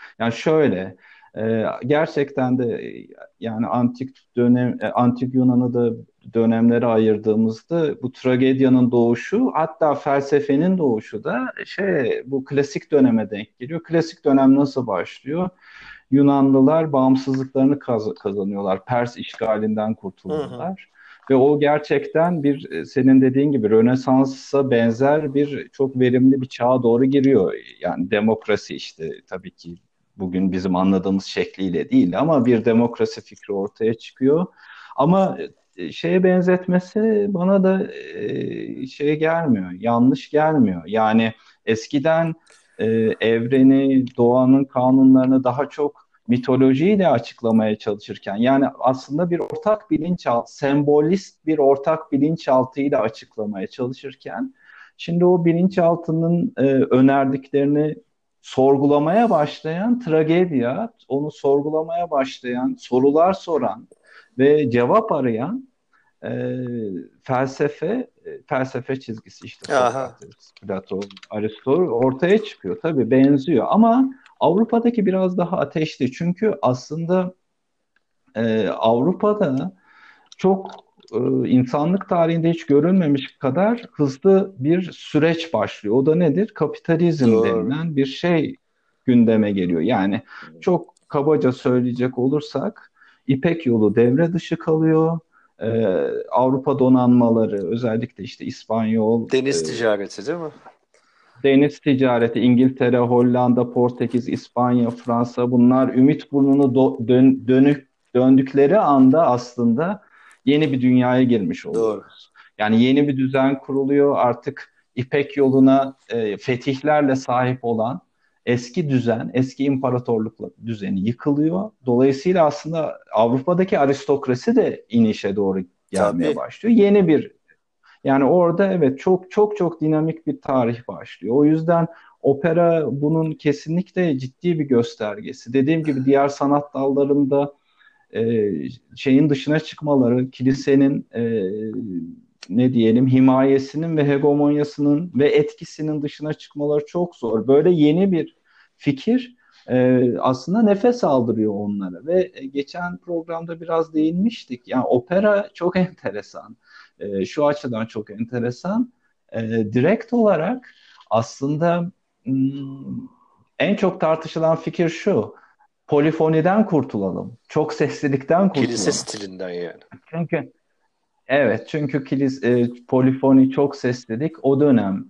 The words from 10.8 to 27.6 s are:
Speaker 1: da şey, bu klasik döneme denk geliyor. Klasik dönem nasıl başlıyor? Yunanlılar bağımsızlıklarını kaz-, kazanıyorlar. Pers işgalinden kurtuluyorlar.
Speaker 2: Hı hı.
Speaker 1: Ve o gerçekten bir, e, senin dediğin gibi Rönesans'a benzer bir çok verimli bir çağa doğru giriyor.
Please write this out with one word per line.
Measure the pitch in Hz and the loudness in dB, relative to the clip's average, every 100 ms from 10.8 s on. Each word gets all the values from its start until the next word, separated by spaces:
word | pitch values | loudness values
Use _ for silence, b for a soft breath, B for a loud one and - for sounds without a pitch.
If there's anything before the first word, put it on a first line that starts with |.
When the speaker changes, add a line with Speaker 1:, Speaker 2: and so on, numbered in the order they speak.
| 147 110 - 107 | 0 -2 -4 -10
Speaker 1:
da | 131 220 262 - - | -6 -6 -6 -10 -12
şey, | - 196 170 117 80 123 | -6 -2 -2 -2 -4 -6
bu | 135 | -8
klasik | 135 139 139 - - | -4 -2 -2 -6 0
döneme | 143 131 113 104 | 4 4 2 -2
denk | 101 110 _ | -8 -10 _
geliyor. | 123 165 | -10 -10
Klasik | 165 165 160 - | -2 -2 -2 -4
dönem | 151 135 135 139 | 0 4 4 4
nasıl | 143 135 120 | 2 -2 -4
başlıyor? | 92 85 - 131 160 185 B B B B B _ | -4 -6 -10 -8 -6 -6 B B B B B _
Yunanlılar | 135 143 139 135 135 131 160 160 | 2 4 4 4 4 4 4 0
bağımsızlıklarını | 139 131 131 135 135 131 135 135 139 | 0 2 2 0 -6 -4 0 0 0
kaz-, | - 117 107 | -2 -4 -4
kazanıyorlar. | - 104 101 98 98 98 95 | -6 -6 -6 -6 -4 -4 -4
Pers | - 123 120 - | -4 -4 -4 -8
işgalinden | - - 110 107 110 107 107 | -16 -8 -4 -2 -2 -2 -4
kurtuluyorlar. | 110 98 - 92 151 135 123 165 | -6 -10 -14 -8 -8 -8 -10 -10
Speaker 2:
Hı | |
hı. | 190 _ b b b - | -12 _ b b b 0
Speaker 1:
Ve | |
o | 131 139 147 | 2 4 4
gerçekten | 143 151 147 143 143 156 170 175 | 2 0 0 -4 -2 0 0 0
bir, | 143 147 147 | -2 -2 -6
e, | 80 | -10
senin | - - 131 131 | -6 0 4 6
dediğin | 131 131 143 | 6 2 0
gibi | 139 107 | 0 2
Rönesans'a | 110 120 131 135 131 135 - - 139 131 | 4 4 2 2 2 2 -4 -4 -2 2
benzer | 120 117 113 135 151 151 | 2 0 2 2 2 0
bir | 135 143 139 - | -2 -2 -6 -10
çok | - 135 131 | -4 -4 0
verimli | 127 123 131 135 | 2 4 4 2
bir | 127 | -2
çağa | - 123 127 | -2 0 2
doğru | 120 117 | 2 2
giriyor. | 135 139 131 127 85 53 | 2 2 4 4 2 -4